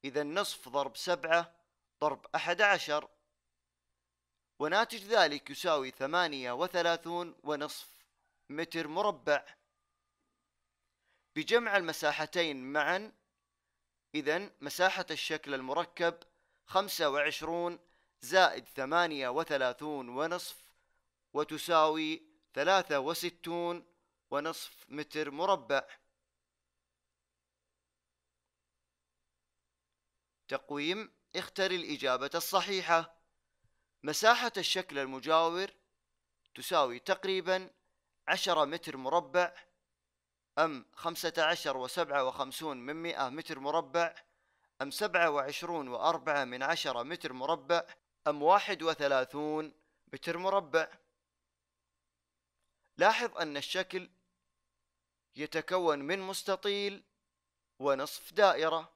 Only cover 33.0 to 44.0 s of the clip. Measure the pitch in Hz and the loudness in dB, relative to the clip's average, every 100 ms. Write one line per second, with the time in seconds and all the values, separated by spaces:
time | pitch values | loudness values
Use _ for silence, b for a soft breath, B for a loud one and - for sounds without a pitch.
33 | 160 _ _ _ _ _ _ _ _ _ | 2 _ _ _ _ _ _ _ _ _
34 | 139 151 220 240 240 202 165 185 185 139 | -6 4 6 6 4 -2 -2 -2 -2 -4
35 | 135 135 131 160 165 170 196 - _ _ | -4 -6 2 4 4 0 -6 -8 _ _
36 | _ _ _ _ _ - - 170 135 120 | _ _ _ _ _ -14 0 4 4 0
37 | - 185 190 190 170 185 185 _ _ _ | -2 -2 0 -2 0 -2 -2 _ _ _
38 | _ _ - 180 196 165 143 170 - 139 | _ _ -2 -2 2 2 2 0 -8 -8
39 | 131 165 175 180 175 - - _ _ _ | 0 0 0 0 0 -2 -20 _ _ _
40 | _ _ _ _ _ - 160 139 - - | _ _ _ _ _ 0 0 0 -14 -6
41 | 165 165 170 156 156 170 156 131 127 - | -6 -4 -4 0 2 2 -2 -4 -4 -2
42 | 160 143 127 123 135 - 160 131 123 160 | 0 0 0 -2 -6 -6 -8 -8 -8 -8
43 | 170 - 131 143 160 147 139 160 147 170 | -6 -4 -4 -6 -10 -8 -2 -2 0 0